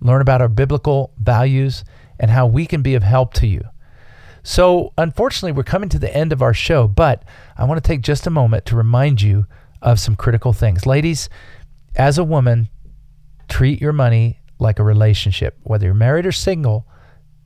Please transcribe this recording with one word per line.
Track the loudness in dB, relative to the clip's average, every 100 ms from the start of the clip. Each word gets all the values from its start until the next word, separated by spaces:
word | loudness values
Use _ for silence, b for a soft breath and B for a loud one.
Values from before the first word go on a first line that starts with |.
learn | 0 2
about | 4 2
our | 2
biblical | 0 0 -2 0 -2 -4 -4
values, | -2 0 2 0 -2 -6 -14 b b b
and | 0
how | 2 2
we | 0 -2
can | -4
be | -2 0
of |
help | 2 2 0 0
to | 0
you. | -2 -8 -16 b b b b b b
So, | -6 2 4 2 -2 -4
unfortunately, | -4 -2 -4 -4 -6
we're | -4
coming | -4 -4 -2
to | -4
the | -2 -2
end | -2
of | 0
our | 0
show, | 0 0 2 2
but | 2 2 0 -6 B B -6
I | -2
want | 0
to | -2
take | -2
just | -2 -2 -2
a |
moment | 0 2 0 0
to | 0
remind | 2 2 2 2
you | 2 2 -2 b b b
of | 0 0
some | 0 -2
critical | 0 0 0
things. | 0 0 0 0
Ladies, | 0 0 -4 -8 B B B B -20 -8 0
as | 0 2
a |
woman, | 0 0 2 0 -2 -8 -20 -20 -20 -20 -20 -20 -8
treat | -2 0 0
your | -2
money | 0 2 2 0 -4 -14 -4
like | -2 0
a |
relationship. | 2 2 2 2 0 -2 -4 -8
Whether | -6 -2 0
you're |
married | 2 2 0 -2
or |
single, | -2 -2 -2 -2 -4 -6 b b b b -20